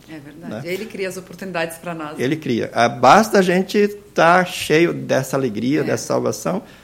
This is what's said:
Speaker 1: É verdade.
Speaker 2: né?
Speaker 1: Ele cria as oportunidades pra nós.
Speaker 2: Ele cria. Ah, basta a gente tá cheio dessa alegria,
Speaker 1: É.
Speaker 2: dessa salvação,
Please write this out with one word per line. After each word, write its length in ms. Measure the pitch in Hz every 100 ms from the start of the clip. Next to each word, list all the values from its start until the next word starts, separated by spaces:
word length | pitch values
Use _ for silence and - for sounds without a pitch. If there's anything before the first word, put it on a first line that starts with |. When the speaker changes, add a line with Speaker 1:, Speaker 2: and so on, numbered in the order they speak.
| -
Speaker 1:
É 100 | 156
verdade. 460 | 139 147 170 110 151
Speaker 2:
né? 60 |
Speaker 1:
Ele 120 | 185 220
cria 220 | 196 190
as 100 | 185
oportunidades 600 | 180 - 190 170 165 -
pra 160 | 175
nós. 260 | 165 151 -
Speaker 2:
Ele 160 | 127 147
cria. 340 | 139 113 104
Ah, 160 | - 117
basta 500 | 117 123 170 220 208
a 20 |
gente 460 | 180 180 185 208 208 208 -
tá 300 | - 165 180
cheio 480 | 175 - - 156 170
dessa 460 | 147 131 127 135 139
alegria, 440 | 135 104 117 151
Speaker 1:
É. 20 |
Speaker 2:
dessa 240 | 135 120 -
salvação, 560 | 127 123 117 165 180 - -